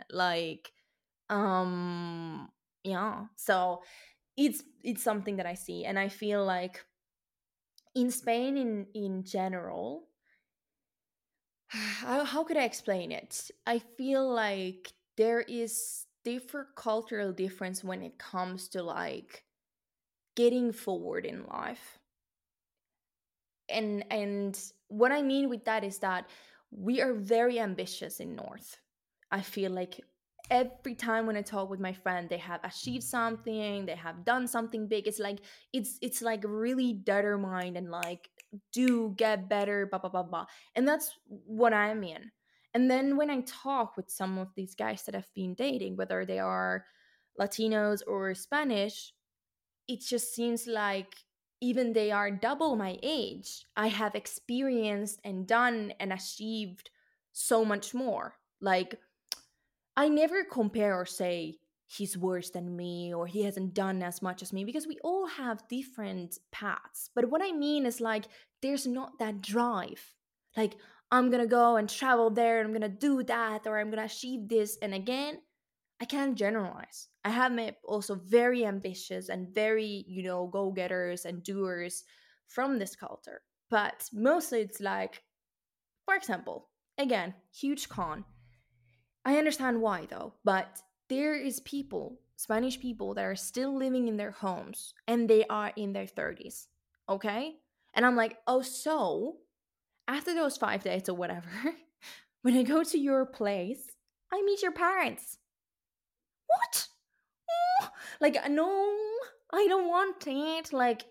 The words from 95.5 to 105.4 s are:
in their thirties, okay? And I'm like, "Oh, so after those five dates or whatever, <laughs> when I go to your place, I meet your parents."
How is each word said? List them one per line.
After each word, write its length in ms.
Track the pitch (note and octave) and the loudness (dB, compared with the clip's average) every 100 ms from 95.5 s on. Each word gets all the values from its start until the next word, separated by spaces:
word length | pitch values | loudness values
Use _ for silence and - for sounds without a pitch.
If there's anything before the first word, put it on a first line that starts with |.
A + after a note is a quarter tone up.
| G#3+ G#3 G#3+ | 2 -2 -4
in 180 | G3+ | -4
their 140 | G3 F#3+ | -4 -6
thirties, 600 | - - - - - - _ _ _ - | -4 -4 -6 -12 -16 -16 _ _ _ -4
okay? 480 | G3 G#3+ A3 D#4 D#4 _ _ _ | -2 -2 -2 -4 -10 _ _ _
And 120 | - B3 | 4 6
I'm 100 | A#3+ | 6
like, 220 | A3+ - - | 2 0 2
"Oh, 140 | B3+ | 2
so 760 | B3+ - D4+ D#4 F#3 D#3 C4 - _ _ _ _ _ _ - | 2 -4 0 2 2 0 -2 -6 _ _ _ _ _ _ -4
after 260 | C#4+ F4 | -4 0
those 240 | E4 C#4+ - | 0 0 0
five 260 | G#3+ G3 | 0 0
dates 260 | F#3+ F#3 F#3 | 0 -2 -2
or 60 | F3 | -2
whatever, 340 | F3 F3 F3 G3+ C#4+ E4 _ _ | -4 -6 -8 -4 -4 -6 _ _
<laughs> 460 | - - _ _ | -20 -20 _ _
when 140 | B3 B3+ | 4 6
I 80 | |
go 200 | B3 D#4+ | 6 4
to 140 | E4 D#4 | 4 2
your 280 | C#4 C4+ C4 | 4 4 2
place, 720 | - G3+ G3 F3+ C4+ - - _ _ - | 0 0 0 -2 -6 -10 -20 _ _ -4
I 100 | F#4+ | 0
meet 180 | G4+ G4+ | 2 2
your 100 | F4+ | 0
parents." 640 | D#4+ F4+ F#4+ E3+ - - - | 2 2 4 0 -2 -12 -16